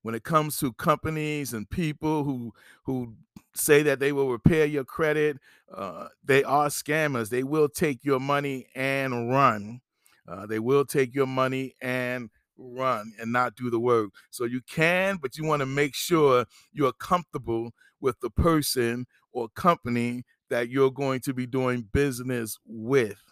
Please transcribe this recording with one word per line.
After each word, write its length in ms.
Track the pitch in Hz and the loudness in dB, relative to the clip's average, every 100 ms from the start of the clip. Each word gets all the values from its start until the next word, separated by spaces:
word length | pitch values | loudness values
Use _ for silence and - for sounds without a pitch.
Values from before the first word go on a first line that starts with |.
when 140 | 113 | -6
it 100 | 113 | -8
comes 320 | - 160 156 - | 0 2 2 -2
to 120 | 139 | -4
companies 800 | 113 175 151 160 156 151 151 135 | -2 0 0 0 -4 -4 -4 -4
and 160 | 117 107 | -8 -8
people 560 | - 160 143 156 156 | -4 -4 -2 -2 0
who, 300 | 143 131 117 - - _ | 0 -4 -8 -14 -20 _
who 300 | - 131 120 110 _ - _ | -6 -6 -6 -12 _ -20 _
say 280 | - - 147 | -6 6 6
that 180 | 151 135 | 6 2
they 120 | 139 | 0
will 180 | 143 135 | 0 0
repair 340 | 120 - 160 | 4 4 4
your 200 | 151 147 | 2 0
credit, 520 | 131 - 160 151 151 135 _ _ _ | -6 -2 0 2 0 -2 _ _ _
uh, 380 | 95 95 - - _ | -12 -10 -10 -16 _
they 180 | - 135 | 2 4
are 240 | 139 139 147 | 4 2 2
scammers. 600 | - - 151 156 131 110 | -2 -2 0 0 -2 -2
They 140 | 123 | -2
will 260 | 135 156 147 | -2 2 0
take 340 | - 165 131 | 2 -2 -2
your 180 | 139 131 | 0 0
money 480 | 135 143 143 131 - | 2 -2 -2 -6 -10
and 560 | - 135 135 135 120 117 | -6 -2 -2 -2 -4 0
run. 520 | 131 135 107 101 123 _ _ _ _ - | 4 4 4 -6 -14 _ _ _ _ -18
Uh, 200 | 92 101 | -14 -6
they 140 | 110 | -4
will 260 | 113 139 139 | 2 2 2
take 280 | 151 131 | 0 0
your 120 | 135 131 | 0 -2
money 480 | 131 131 131 131 _ | 0 0 -2 -6 _
and 480 | 127 127 123 123 117 _ _ _ | -6 -4 -4 -6 -10 _ _ _
run 560 | 127 123 131 117 107 110 | -16 -4 -2 -2 -4 -10
and 100 | 113 | -2
not 240 | 123 123 | 0 0
do 140 | 107 123 | -2 -2
the 120 | 117 | 0
work. 320 | 120 117 104 - _ | 4 2 2 -8 _
So 160 | - 120 | -8 -6
you 160 | 127 | -6
can, 560 | - - 160 180 190 190 | -8 0 2 2 0 -2
but 180 | 139 151 | -8 -6
you 80 | |
wanna 220 | 156 151 135 | -2 0 0
make 280 | 139 147 | 0 -2
sure 520 | - - 170 143 127 113 _ _ | -2 0 4 6 4 2 _ _
you're 220 | - 135 | -2 -2
comfortable 800 | - - 180 160 147 120 113 117 - _ _ | -2 -2 -2 -2 -10 -4 -4 -4 -12 _ _
with 180 | 131 120 | -2 -2
the 100 | 117 | -6
person 760 | - 170 160 143 131 117 120 127 _ _ | 2 4 4 2 0 0 -2 -8 _ _
or 200 | 123 113 | -8 -8
company 720 | - 185 170 123 120 120 123 123 _ _ | 0 2 2 0 0 0 -4 -12 _ _
that 220 | 120 120 | -4 -2
you're 200 | 131 135 | 2 2
going 300 | 131 139 131 | 2 -2 -2
to 140 | 127 | -4
be 100 | 127 | -6
doing 420 | 127 131 127 123 104 | -4 -2 0 -2 -2
business 680 | 135 143 123 127 123 113 - | 0 0 -2 -6 -4 -6 -10
with. 560 | - 110 110 139 110 101 _ | -14 -12 2 2 2 -4 _